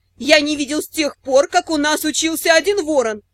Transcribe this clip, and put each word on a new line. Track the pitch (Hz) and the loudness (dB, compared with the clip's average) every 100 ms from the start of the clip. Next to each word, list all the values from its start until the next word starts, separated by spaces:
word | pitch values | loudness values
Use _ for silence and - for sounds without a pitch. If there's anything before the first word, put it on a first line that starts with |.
| _ _ | _ _
я | 240 302 | 2 2
не | 294 294 | 2 -4
видел | 262 302 | -4 -6
с | - | -6
тех | - 285 - | -4 -4 -6
пор, | 269 262 285 | 0 2 2
как | 359 - | 0 0
у | 311 | -2
нас | 302 311 | 0 -2
учился | 311 - 320 320 339 | -2 -2 -4 -2 2
один | 320 349 403 | 2 2 -2
ворон». | 302 294 226 214 - | 0 0 0 -4 -12